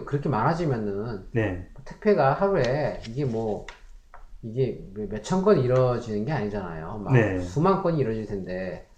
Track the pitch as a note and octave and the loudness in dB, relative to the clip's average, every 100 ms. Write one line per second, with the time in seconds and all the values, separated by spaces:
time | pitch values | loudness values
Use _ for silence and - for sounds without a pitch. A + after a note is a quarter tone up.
0 | - C#3+ D#3 G#2+ C3 E3+ D#3+ A#2 G#2 G2 | 0 -2 0 2 2 2 0 0 -2 -4
1 | A#2 G2+ - A2+ G#2 F2+ F2+ - - - | -6 -8 -4 0 0 -2 -8 -16 -16 -2
2 | G#3+ F#3+ C3+ D3 G3 F#3+ A#2+ C#3+ B2 - | 2 4 4 4 2 4 2 2 0 -4
3 | A2+ B2 C3+ A2+ A2 G2 - - - - | -6 -2 -2 0 -2 -4 -6 -16 -20 -20
4 | - - - - A2+ A#2+ B2 - F2 G2 | -20 -20 -16 -12 -6 0 0 -2 -10 -8
5 | G#2 G#2+ - F#3 F#3+ F3 B2 B2+ B2+ A#2+ | -6 -6 -2 2 6 6 6 4 4 0
6 | G#2+ G#2 A#2+ G#2+ G#2 G#2 F2+ D#2+ E2 G#2+ | -2 -4 -2 -2 -2 -4 -6 -8 -8 -8
7 | G2 B2+ G#2 F#2 F2 C#3+ F#3 F#3+ E3+ D#3+ | 4 4 4 0 -2 2 2 4 2 0
8 | A2+ A2 G2+ G2+ F2+ F#2 F#2 E2+ - | 0 -2 -4 -6 -4 -6 -6 -8 -14